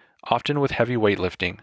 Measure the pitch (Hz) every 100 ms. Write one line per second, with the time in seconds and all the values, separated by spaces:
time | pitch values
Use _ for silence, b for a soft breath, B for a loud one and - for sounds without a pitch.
0 | b b - 120 - 147 139 - 117 123
1 | 107 98 90 - 90 -